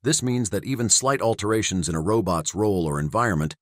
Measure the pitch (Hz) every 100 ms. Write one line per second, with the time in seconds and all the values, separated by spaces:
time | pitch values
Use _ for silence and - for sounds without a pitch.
0 | - 110 123 123 110 101 113 127 117 -
1 | 131 139 113 110 104 110 104 95 85 80
2 | 80 110 92 85 78 90 107 95 80 71
3 | 76 104 120 80 78 -